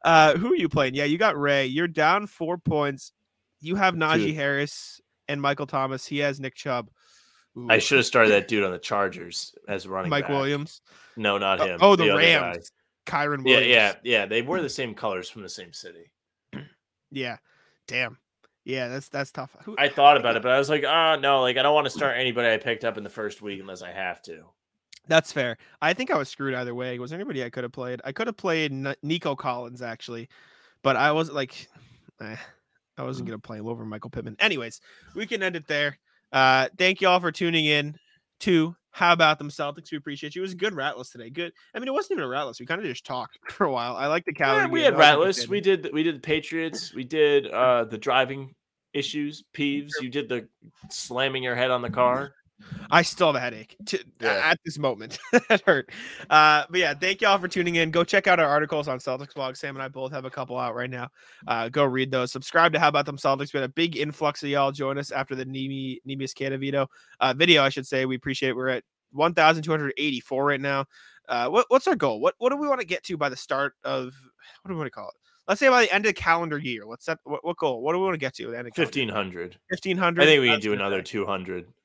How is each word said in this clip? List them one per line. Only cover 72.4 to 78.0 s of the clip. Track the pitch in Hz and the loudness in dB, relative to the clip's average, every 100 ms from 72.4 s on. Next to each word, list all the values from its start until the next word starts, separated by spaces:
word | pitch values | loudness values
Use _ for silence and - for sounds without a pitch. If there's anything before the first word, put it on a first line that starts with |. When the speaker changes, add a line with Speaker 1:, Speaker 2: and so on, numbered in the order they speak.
| 247 | -2
Speaker 1:
do | 285 | -2
we | 294 | -2
wanna | 262 175 | -4 -4
get | 180 - | -8 -6
to | 170 | -4
by | 143 | -4
the | 127 | -4
start | - 135 139 _ | -6 -4 -4 _
of, | 135 135 127 135 131 _ - _ | -6 -6 -8 -16 _ _ -20 _
what | 185 | -12
do | 170 | -8
we | |
wanna | 139 | -8
call | - 92 | -10 -16
it? | - _ _ - | -18 _ _ -4
Let's | 208 | 2
say | 269 | 4
by | 247 | 4
the | 226 | 4
end | 196 208 | 2 0
of | |
the | 185 | 0
calendar | - 170 165 147 | 0 0 0 -6
year. | 147 117 104 | -6 -8 -12
Let's | 117 - | -12 -8
set, | 160 | -8
what, | 135 151 | -8 -8
what | 170 170 | -6 -2
goal? | 151 120 | -2 0
What | 135 | -2
do | |
we | 175 | 0